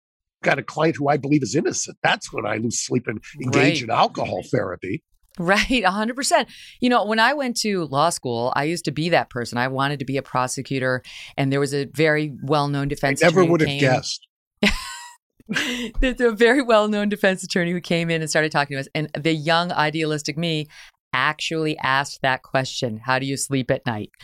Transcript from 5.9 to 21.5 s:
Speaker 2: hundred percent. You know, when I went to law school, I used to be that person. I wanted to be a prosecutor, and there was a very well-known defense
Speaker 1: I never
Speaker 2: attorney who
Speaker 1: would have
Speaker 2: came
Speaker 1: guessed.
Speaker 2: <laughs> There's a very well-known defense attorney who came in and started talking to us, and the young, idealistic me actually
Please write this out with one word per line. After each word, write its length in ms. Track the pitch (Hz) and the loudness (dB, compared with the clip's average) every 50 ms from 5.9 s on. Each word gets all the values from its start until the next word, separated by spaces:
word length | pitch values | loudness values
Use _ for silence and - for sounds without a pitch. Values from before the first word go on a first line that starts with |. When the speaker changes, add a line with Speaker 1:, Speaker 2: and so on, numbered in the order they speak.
Speaker 2:
hundred 260 | 185 208 214 233 254 | 0 0 -2 -4 -4
percent. 320 | 254 269 - 349 302 240 - - - - - - - | -4 0 2 2 2 2 -2 -8 -18 -20 -20 -6 -2
You 100 | 247 247 | 2 2
know, 140 | 247 233 196 | 4 2 2
when 140 | 208 220 220 | 2 2 4
I 140 | 226 247 285 | 4 4 2
went 220 | 302 269 247 233 - | 0 -2 -2 -2 -2
to 260 | - 214 196 185 165 | -2 0 0 0 -2
law 260 | 139 135 139 156 170 | 0 2 2 2 2
school, 420 | 170 - - 127 117 117 120 127 - | 0 -2 -4 -4 -2 -2 -2 0 0
I 80 | - 143 | 0 0
used 200 | 156 170 170 - | -2 -2 -4 -4
to 40 | 160 | -4
be 180 | 139 151 160 175 | -2 -2 2 4
that 200 | 165 135 120 - | 4 4 2 0
person. 280 | - 123 117 - - 120 | -2 -6 -6 -4 -2 -2
I 100 | 123 131 | -2 0
wanted 300 | 135 131 135 139 147 135 | 0 0 0 0 -2 -4
to 60 | - | -4
be 120 | - 135 | -4 -4
a 60 | 135 | -4
prosecutor, 800 | - - - 127 127 127 - 143 123 - 139 135 127 131 127 123 - - - - - - - | -4 -2 -2 -2 -2 -2 -4 -6 -6 -4 -4 -2 0 0 -2 -2 -4 -10 -16 -18 -18 -8 -2
and 160 | - 139 135 | 0 0 2
there 80 | 135 139 | 2 2
was 140 | 143 131 139 | 0 0 -2
a 100 | 139 139 | -4 -4
very 500 | 143 - 147 160 156 151 151 151 151 131 - | -4 0 2 2 4 4 2 0 -2 -6 -6
well-known 460 | 135 135 156 147 143 143 143 139 139 143 | -2 0 2 2 2 2 0 -2 -2 -2
defense 340 | 143 - - 139 135 143 | -2 0 0 0 2 4
Speaker 1:
I 40 | 160 | 4
never 140 | 175 160 190 | 4 6 6
Speaker 2:
attorney 60 | 180 | 4
who 60 | 165 | 4
Speaker 1:
would 80 | 170 160 | 4 2
have 80 | 151 143 | 2 0
Speaker 2:
came 120 | 139 139 | 2 2
Speaker 1:
guessed. 460 | 139 131 123 143 - - - - - _ _ _ _ _ _ _ | 2 2 2 2 0 -4 -10 -10 -12 _ _ _ _ _ _ _
Speaker 2:
<laughs> 1400 | - 202 - - - - - - 960 - - _ _ _ _ _ _ - 202 - 302 262 247 240 240 226 - - | 0 0 0 -2 -6 -10 -14 -14 -16 -18 -20 _ _ _ _ _ _ -6 -6 -4 -4 -4 -4 -6 -6 -4 0 0
There's 200 | 262 254 247 - | 2 2 2 2
a 100 | 247 233 | 2 0
very 300 | 214 202 233 226 247 294 | 4 4 4 6 6 4
well-known 460 | 254 233 226 208 208 214 208 208 208 208 | 4 6 6 6 6 4 2 0 0 0
defense 340 | 208 - - 190 190 185 | 0 2 2 2 2 0
attorney 300 | 185 - - 190 170 170 | -2 -2 -2 0 0 0
who 80 | 180 180 | -2 -2
came 300 | - - 175 170 170 165 | -2 0 0 0 0 0
in 100 | 165 160 | 0 -2
and 80 | 160 151 | -2 0
started 240 | - 160 156 156 | 0 0 0 2
talking 240 | - 151 143 - 139 | 0 0 0 0 -4
to 40 | 135 | -6
us, 80 | 139 - - | -8 -6 -4
and 160 | 156 151 - - | -4 -4 -4 -6
the 180 | 156 143 165 | -2 0 0
young, 400 | 160 156 143 170 165 170 175 180 | 0 0 2 2 2 2 2 0
idealistic 640 | - - 151 156 151 160 160 151 151 147 151 - 139 | 0 0 0 0 0 -2 -2 -2 -2 -4 -4 -6 -6
me 300 | 156 170 170 160 151 147 - - - - - _ _ _ _ | -4 -4 -2 -2 -4 -4 -8 -12 -20 -20 -20 _ _ _ _
actually 640 | - 127 131 151 151 - - - | -2 0 0 0 0 -2 -6 -6